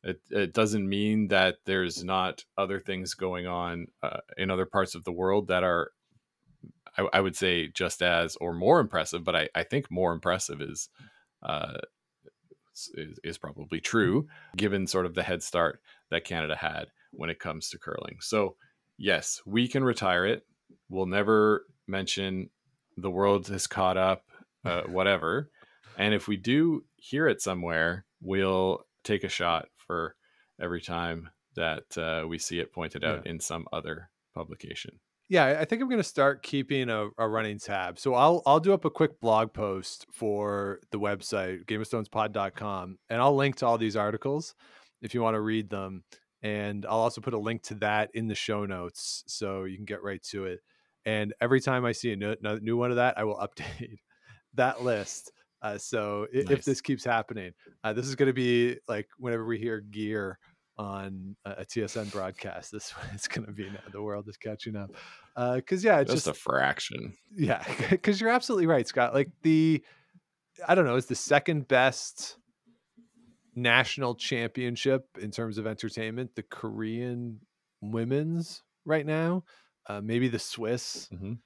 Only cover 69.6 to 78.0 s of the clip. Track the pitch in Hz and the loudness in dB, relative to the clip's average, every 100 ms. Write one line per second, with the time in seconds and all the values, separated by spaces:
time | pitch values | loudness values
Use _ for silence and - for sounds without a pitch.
69.6 | 160 151 - - _ _ _ _ _ - | 6 4 -2 -20 _ _ _ _ _ -10
70.6 | - 185 143 127 - 123 - 143 - 151 | 4 6 6 2 0 -4 4 4 6 -2
71.6 | 131 127 131 127 - - - - _ _ | 4 6 6 2 -10 -10 -12 -14 _ _
72.6 | _ _ _ _ _ _ _ _ _ 120 | _ _ _ _ _ _ _ _ _ 0
73.6 | 123 120 127 - 127 117 - 123 117 127 | 6 6 6 0 -2 -2 -2 -2 -2 -2
74.6 | 123 117 135 131 131 - 104 107 113 107 | -4 0 2 2 0 -12 -8 -6 -4 -4
75.6 | 107 107 110 - 110 117 127 - - - | -4 -4 -6 -6 -6 -6 -8 -10 -12 -10
76.6 | 113 107 110 113 123 120 120 110 _ _ | -8 -6 -6 -4 -6 -6 -8 -12 _ _
77.6 | _ _ 104 113 | _ _ -6 -4